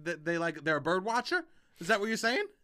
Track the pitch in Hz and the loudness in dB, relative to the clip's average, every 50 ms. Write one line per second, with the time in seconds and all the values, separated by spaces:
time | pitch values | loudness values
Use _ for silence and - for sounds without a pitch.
0 | 151 165 175 - 151 165 170 170 165 170 160 156 143 156 156 147 131 160 175 190 | -8 -8 -8 -4 -2 -2 -2 0 0 -2 -4 -2 0 0 0 2 2 2 2 2
1 | 185 220 226 247 240 - 349 359 330 - - - _ _ _ - 175 165 220 208 | 2 0 0 0 0 0 -2 -2 -2 -6 -12 -20 _ _ _ -6 0 2 2 2
2 | 202 220 220 220 - 226 247 392 415 392 - _ | 2 0 0 0 0 0 0 0 -2 -4 -8 _